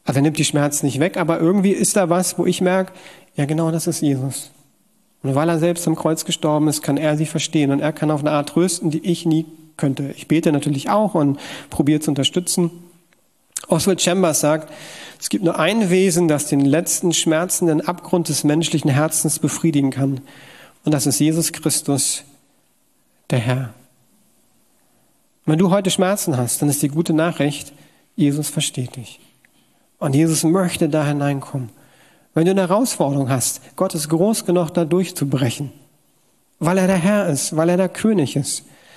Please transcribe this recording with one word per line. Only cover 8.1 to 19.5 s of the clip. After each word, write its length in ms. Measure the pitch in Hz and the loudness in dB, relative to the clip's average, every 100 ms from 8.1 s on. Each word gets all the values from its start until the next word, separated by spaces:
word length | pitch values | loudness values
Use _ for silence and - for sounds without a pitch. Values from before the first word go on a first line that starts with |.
auf 100 | 151 | 0
eine 120 | 147 | 0
Art 160 | 151 147 | 0 0
trösten, 420 | 165 180 175 170 | 0 0 0 -4
die 160 | 151 196 | -2 -2
ich 180 | 170 | -2
nie 220 | 170 156 160 - - - | 2 0 0 -10 -18 -4
könnte. 360 | 143 135 139 - | -2 -2 -6 -8
Ich 100 | - | 0
bete 240 | 160 165 | 2 2
natürlich 400 | 147 139 135 - | 0 0 -4 0
auch 240 | 208 214 | 0 2
und 240 | 170 143 139 - - - | 2 0 0 -8 -16 -10
probiere 300 | - 143 151 | 0 2 2
zu 100 | 156 | 0
unterstützen. 600 | 143 131 180 180 - 170 - - _ _ _ _ _ _ - - | 0 0 0 -2 0 -2 -4 -20 _ _ _ _ _ _ -10 -2
Oswald 340 | 165 196 175 | 0 2 2
Chambers 380 | - 185 175 147 | 2 2 2 2
sagt, 320 | 147 156 - - - - - - | 2 0 -4 -18 -18 -18 -20 -12
es 80 | - | -4
gibt 160 | - | 0
nur 160 | 170 - | 0 2
ein 300 | 165 226 190 | 2 2 2
Wesen, 360 | 185 190 170 170 | 4 4 4 2
das 220 | 147 - | 2 0
den 120 | 143 | 2
letzten 520 | 139 151 185 - 180 | 4 2 0 -2 0
schmerzenden 680 | 160 165 156 185 - 175 156 | 0 0 0 0 -2 0 0
Abgrund 480 | - 175 - 180 160 | -2 -6 -2 -2 0
des 140 | 139 | 0
menschlichen 480 | 147 151 160 156 156 | 2 2 0 0 0
Herzens 480 | 135 156 - 156 - | 2 0 0 -2 -2
befriedigen 520 | 147 | -4